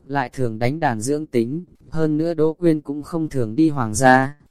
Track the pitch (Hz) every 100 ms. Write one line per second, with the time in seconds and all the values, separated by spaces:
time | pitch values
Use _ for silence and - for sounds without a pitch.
0 | - 139 123 - 123 110 123 156 151 113
1 | 113 151 156 123 117 156 180 _ - 160
2 | 156 151 165 165 156 156 175 156 143 147
3 | 143 165 156 135 110 117 160 143 113 107
4 | 131 131 135 147 _